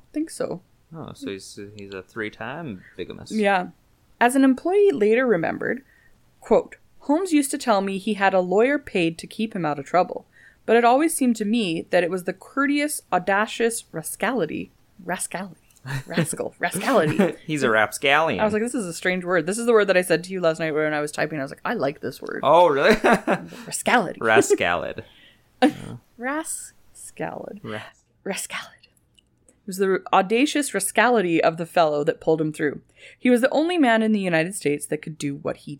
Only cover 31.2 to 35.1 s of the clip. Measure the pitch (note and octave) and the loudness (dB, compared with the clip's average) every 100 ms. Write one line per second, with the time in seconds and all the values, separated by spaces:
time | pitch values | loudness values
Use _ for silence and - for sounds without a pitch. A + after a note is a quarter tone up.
31.2 | F3+ E3 - E3 E3 - D#3+ D3 D3+ - | 2 2 2 0 -2 2 2 2 -2 -2
32.2 | - D#3+ D#3 D3+ D#3 - - _ - - | 0 0 0 -2 -4 -4 -12 _ -20 -2
33.2 | B3 B3 B3 - D#4+ F4+ C4 A3+ A3 G#3+ | 4 4 4 2 0 2 4 4 2 0
34.2 | F#3+ E3 F3+ G3+ D3 D3 - D3+ - | 0 0 -2 -4 -4 -4 -4 -8 -8